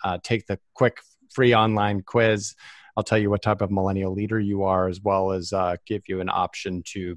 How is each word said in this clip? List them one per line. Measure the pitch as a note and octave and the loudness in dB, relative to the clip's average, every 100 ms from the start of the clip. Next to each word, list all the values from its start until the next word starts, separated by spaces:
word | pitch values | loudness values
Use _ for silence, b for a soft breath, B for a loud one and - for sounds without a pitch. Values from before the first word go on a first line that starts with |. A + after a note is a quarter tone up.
uh, | G2 F2+ | -6 -6
take | - A2+ - | -4 -4 -2
the | G2 _ | -8 _
quick | - B2 - - _ _ | 0 0 0 -12 _ _
free | - B2 | 2 6
online | A2+ A2 G#2+ G#2 G2+ | 6 4 2 0 -2
quiz. | - A#2+ A2+ G#2+ G2+ - B B B - | 0 2 4 2 -2 -14 B B B -6
I'll | |
tell | - A2 | 0 2
you | G2+ | 2
what | G2+ | 2
type | G#2+ G#2 | 0 0
of | G2 | 0
millennial | G2 G2 F#2+ F#2+ | 0 0 -2 -2
leader | F#2+ G#2+ A2 | -4 -2 -2
you | G2+ G2 | -2 0
are, | F#2+ F#2 F#2 | 0 2 0
as | F2+ | -2
well | G2+ F#2+ F#2+ | 0 0 0
as, | F#2+ E2+ | -2 -2
uh, | G2 F2+ F2 - | -2 -2 -4 -6
give | G#2 - | -8 -6
you | F#2 | -6
an | F#2 | -2
option | F#2 F2+ - G2 F#2 - | -2 -2 -4 -8 -8 -8
to | G2+ F2+ | -10 -10